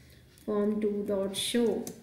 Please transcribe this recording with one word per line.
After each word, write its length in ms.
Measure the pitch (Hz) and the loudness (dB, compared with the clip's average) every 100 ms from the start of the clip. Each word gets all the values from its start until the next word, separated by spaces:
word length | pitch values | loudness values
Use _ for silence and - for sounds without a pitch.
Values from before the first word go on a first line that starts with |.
| - - - - - | -20 -20 -20 -14 -2
Form 340 | 208 208 214 | 0 2 2
two 240 | 214 202 202 | 0 -2 -2
dot 280 | 196 196 196 | -2 -2 -4
show. 480 | - 240 233 185 - - | 0 2 2 2 -4 -12